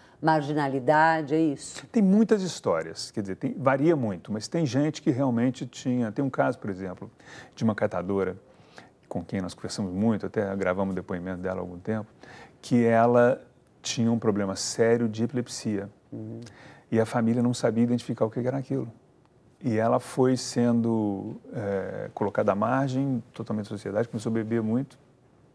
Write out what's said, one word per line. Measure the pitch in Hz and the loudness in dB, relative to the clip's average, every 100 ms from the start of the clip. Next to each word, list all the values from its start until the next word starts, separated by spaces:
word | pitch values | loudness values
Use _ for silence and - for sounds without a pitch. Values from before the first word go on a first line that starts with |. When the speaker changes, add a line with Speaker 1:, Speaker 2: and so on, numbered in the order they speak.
| - _ | -20 _
Speaker 1:
marginalidade, | 156 156 143 151 139 131 123 151 160 160 139 156 | 2 2 2 -2 0 2 4 6 6 4 2 2
é | |
isso? | 160 143 - - - | 2 0 -8 -16 -2
Speaker 2:
Tem | 233 | 4
muitas | 190 208 226 214 | 6 6 6 2
histórias, | 185 - 107 82 80 - - | 0 -4 -2 -2 -4 -10 -8
quer | - | -6
dizer, | 98 95 | -6 -6
tem, | - 208 | -6 -2
varia | 131 135 156 156 | 0 4 4 2
muito, | 113 87 - | 0 -4 -6
mas | 104 - | -8 -4
tem | 170 147 | -2 0
gente | 127 156 - | 0 0 0
que | 165 | -2
realmente | 127 135 117 127 127 127 | 0 0 2 0 -2 -10
tinha, | - 135 123 113 | -8 -4 -2 -2
tem | 143 | -2
um | 139 | -2
caso, | - 135 - | 0 0 -2
por | 104 | -8
exemplo, | 92 95 92 107 - - - - | -8 -8 -10 -16 -18 -20 -20 -20
de | - | -2
uma | 113 104 | 0 2
catadora, | 107 90 90 98 92 92 - - - - - _ - | -2 -2 -2 0 -2 -4 -16 -20 -20 -20 -20 _ -10
com | - | -10
quem | 87 98 | -6 -6
nós | 90 | -6
conversamos | - - - 95 | -8 -10 -6 -4
muito, | 92 113 104 95 | 0 0 0 -2
até | 110 101 98 | -4 -2 0
gravamos | 92 92 98 | 0 0 -2
o | 92 | -4
depoimento | 90 90 90 90 | -6 -6 -6 -6
dela | 92 92 | -6 -6
há | |
algum | 90 90 | -8 -8
tempo, | 101 110 104 _ - - - _ | -6 -6 -8 _ -20 -20 -20 _
que | - 120 117 | 0 2 6
ela | 113 120 120 120 - - _ _ _ | 6 6 6 6 2 -6 _ _ _
tinha | - - 113 | -8 0 0
um | 117 | 2
problema | 113 101 98 95 | 2 0 -2 -4
sério | - - 113 117 117 | -4 2 4 4 2
de | 107 | -2
epilepsia. | 117 123 120 - 113 101 101 - _ | -2 -2 -6 -6 -4 -4 -6 -14 _
Speaker 1:
Uhum. | 113 110 113 117 - - - _ | -12 -12 -12 -16 -20 -20 -20 _
Speaker 2:
E | 113 | 0
a | 110 | 2
família | 123 113 120 | 2 2 2
não | 120 | 2
sabia | 120 120 113 | 2 0 2
identificar | 120 120 - 117 113 | 2 0 -2 -2 -2
o | |
que | 120 | -2
era | 120 139 | -4 -4
aquilo. | 131 135 117 - _ _ _ _ _ _ | -4 -4 -6 -12 _ _ _ _ _ _
E | 123 110 | -2 2
ela | 113 123 | 2 2
foi | - - 131 123 | 0 2 4 4
sendo, | - 123 120 117 117 113 104 98 104 - - | 0 0 2 4 2 2 0 -2 -6 -12 -12
é, | 123 101 98 95 98 104 - | -6 -4 -2 -4 -8 -10 -4
colocada | 101 - 107 | -2 2 2
à | 98 | 2
margem, | 113 131 139 127 139 123 - | 0 0 0 -2 -2 -4 -6
totalmente | - 110 107 104 | -10 -6 -6 -6
da | |
sociedade, | 101 98 104 117 | -8 -4 -2 -4
começou | 117 113 | -4 -2
a | |
beber | 113 110 117 | -2 -2 -2
muito. | 110 120 - - _ _ _ _ _ | 0 -2 -4 -12 _ _ _ _ _